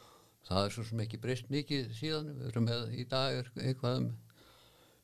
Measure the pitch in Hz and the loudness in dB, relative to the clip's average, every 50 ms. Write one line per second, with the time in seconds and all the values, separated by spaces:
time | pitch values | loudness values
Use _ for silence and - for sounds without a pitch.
0 | - - - - - - _ _ - - 92 95 101 101 107 120 113 110 113 113 | -20 -20 -20 -20 -20 -20 _ _ -4 0 2 4 4 2 0 -4 -6 -4 -2 -2
1 | 107 110 110 110 - 117 127 117 117 - 135 143 131 - 147 139 127 110 113 110 | -2 -2 -4 -4 -2 -2 -2 -2 -2 -2 -2 -2 0 0 0 -2 -2 -2 -4 -4
2 | 127 156 156 151 151 151 147 131 117 - 113 120 113 113 117 120 117 113 117 - | -2 -2 -2 -2 -2 -4 -6 -6 -6 -2 2 4 4 4 4 0 -2 -2 -4 -4
3 | 123 123 131 131 131 139 131 127 123 - - - - 131 131 131 - 123 127 131 | -4 0 2 2 4 4 2 0 -2 -4 -6 -2 0 0 0 2 2 2 2 4
4 | 127 117 117 113 - - - - - - - - - - - - - - - - | 2 0 -2 -4 -10 -18 -20 -20 -20 -20 -20 -20 -20 -20 -20 -20 -20 -20 -20 -20